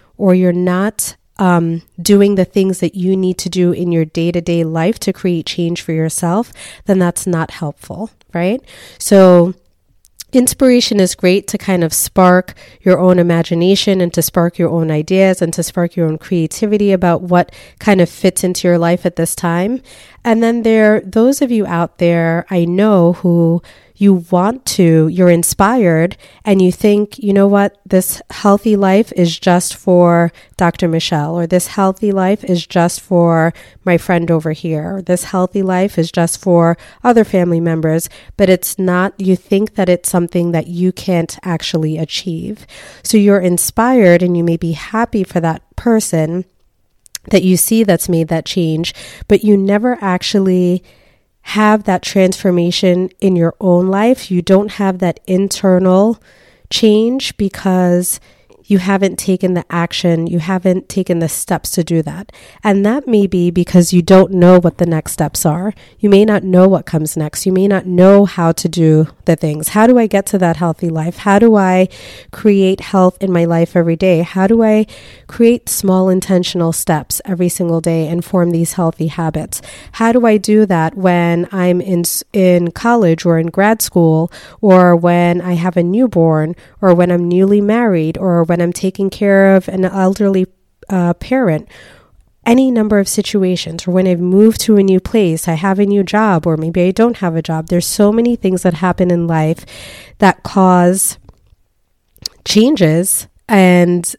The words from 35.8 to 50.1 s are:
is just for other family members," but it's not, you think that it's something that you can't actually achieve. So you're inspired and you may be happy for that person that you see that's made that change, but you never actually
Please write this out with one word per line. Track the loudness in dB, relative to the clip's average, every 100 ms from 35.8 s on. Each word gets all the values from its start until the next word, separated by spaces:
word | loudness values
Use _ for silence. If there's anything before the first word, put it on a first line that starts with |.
| -2 -2
is | -4
just | -2 -4 -4
for | 0 2 2 -2 -8 _
other | 0 2 2
family | 0 0 0
members," | -2 -2 -2 -2 -4 -12 -14 -2
but | 2
it's | 0 -2 -4
not, | -2 0 -2 -4
you | -2 -2
think | _ -2 -2 -2
that | 0
it's | -2 -2
something | -2 -2 -2 -2
that | -2 -4
you | -4 -4
can't | -4 -4 -2 -4 -8
actually | -8 -6 -4 -4 -4 -4
achieve. | -6 -8 -8 -8 -10 -12 -16 -20 -20 -16
So | 0 2
you're | 4 2
inspired | 2 -2 -2 -2 0 4 4 4
and | 2 0
you | -2
may | -2
be | -4
happy | -8 -6 -6 -4 -4 -4
for | -4
that | -4 -4 -10 -8
person | -2 0 0 -2 -2 -4 -8 _ _ _ _ _ _ -20 -2
that | 0
you | 2 0
see | 0 0
that's | 2 0 0
made | -2 -2
that | -4 -4
change, | -4 -2 -2 -6 -10 -18 -14 0
but | 0
you | 2 2
never | 2 0 -2 -4
actually | -4